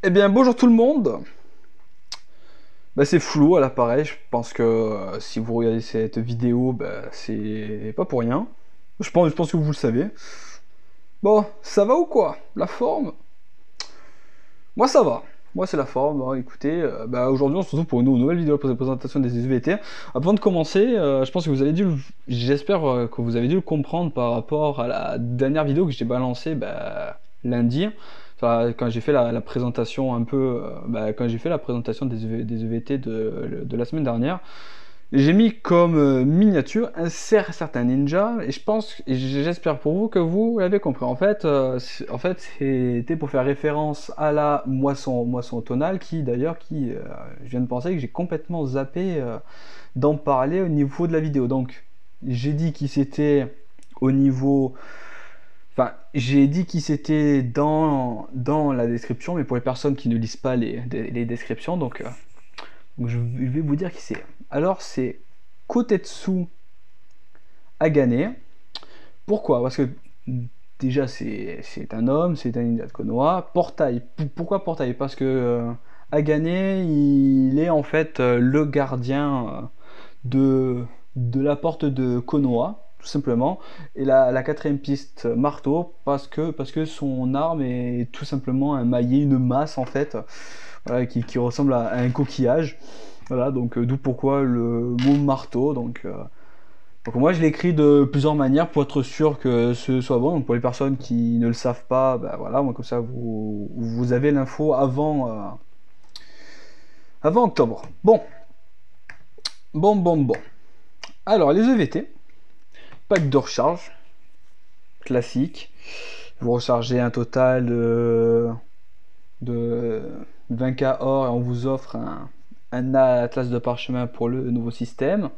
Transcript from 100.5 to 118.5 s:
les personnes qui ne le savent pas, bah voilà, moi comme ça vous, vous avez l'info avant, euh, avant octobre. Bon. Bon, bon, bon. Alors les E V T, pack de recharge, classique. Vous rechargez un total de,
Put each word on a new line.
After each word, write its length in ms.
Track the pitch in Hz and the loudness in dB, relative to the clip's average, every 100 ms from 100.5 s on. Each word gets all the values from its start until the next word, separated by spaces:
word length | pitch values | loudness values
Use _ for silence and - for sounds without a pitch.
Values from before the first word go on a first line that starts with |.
| 120 | 0
les 60 | |
personnes 360 | 123 123 139 135 | 0 0 0 0
qui 400 | - 117 117 117 | 0 0 2 4
ne 80 | 117 | 2
le 80 | |
savent 300 | 113 131 120 - | 2 -2 -4 0
pas, 320 | 127 131 123 | 2 4 2
bah 200 | - - | -4 -6
voilà, 240 | 98 123 | -2 0
moi 100 | 139 | 0
comme 120 | 120 123 | -2 -4
ça 140 | 120 | -4
vous, 680 | 117 127 120 110 107 104 101 101 | -4 -6 -4 -4 -4 -4 -6 -4
vous 380 | 117 117 123 | -4 -2 0
avez 180 | 123 147 | 2 4
l'info 420 | 143 131 - 151 | 2 0 -2 0
avant, 560 | 127 135 127 151 151 123 | 2 2 2 0 0 -2
euh, 120 | 107 98 98 - - - - - - - - - - - - - - - - | -4 -8 -10 -12 -12 -12 -12 -12 -12 -12 -10 -10 -10 -10 -10 -12 -12 -12 0
avant 220 | 151 196 | 4 4
octobre. 400 | 233 - 123 107 - - | 4 4 2 2 -10 0
Bon. 160 | 190 220 - - - - - - - - - - - - - - - 156 | 6 6 4 -12 -12 -12 -12 -12 -12 -12 -12 -12 -12 -10 -10 -10 -8 2
Bon, 200 | 196 208 | 4 6
bon, 220 | 180 160 | 4 4
bon. 200 | 131 - - - - - - - - - - | 2 0 -4 -10 -12 -12 -12 -10 -10 -8 2
Alors 260 | 214 143 | 4 6
les 80 | 170 | 6
E 160 | 226 247 | 6 6
V 100 | 143 | 4
T, 240 | 156 147 - - - - - - - - - - | 0 -6 -10 -12 -12 -12 -12 -12 -12 -12 -12 0
pack 200 | 196 147 | 2 4
de 80 | 135 | 2
recharge, 540 | - - 131 175 - - - - - - - - - - - - | 2 0 0 0 -8 -12 -12 -12 -12 -12 -12 -12 -12 -12 -12 -12
classique. 720 | - 123 120 - 170 - - - - - - - - - | -2 0 0 -2 -2 -4 -10 -10 -10 -10 -10 -10 -10 -4
Vous 120 | 120 | 0
rechargez 480 | 120 120 120 117 123 | 0 2 2 2 2
un 120 | 120 | 2
total 560 | 120 117 135 127 127 120 | 0 0 4 4 4 2
de, 840 | 117 117 117 117 117 117 117 117 | 2 2 4 4 4 6 4 2